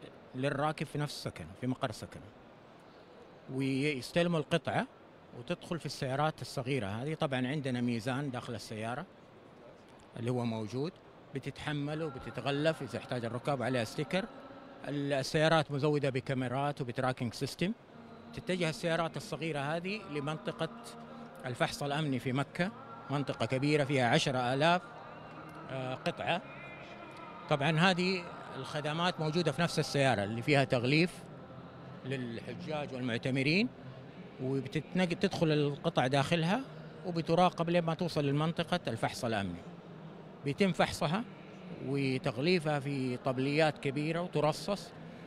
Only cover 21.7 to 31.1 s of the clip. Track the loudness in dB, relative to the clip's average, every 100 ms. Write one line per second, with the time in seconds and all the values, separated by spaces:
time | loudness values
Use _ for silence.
21.7 | 0 -2 0 2 0 2 0 0 0 -2
22.7 | -2 -12 -12 -4 -2 0 0 0 2 4
23.7 | 4 4 4 6 6 6 2 2 4 6
24.7 | 4 2 -14 -14 -14 -14 -14 -14 -14 -8
25.7 | -6 -4 -4 -4 -2 0 0 -2 -14 -14
26.7 | -14 -14 -14 -14 -14 -14 -12 0 2 4
27.7 | 6 6 6 2 0 -4 -10 -10 -8 -6
28.7 | -4 -2 0 0 2 0 2 2 2 2
29.7 | 2 2 4 6 4 2 0 4 6 6
30.7 | 4 4 4 4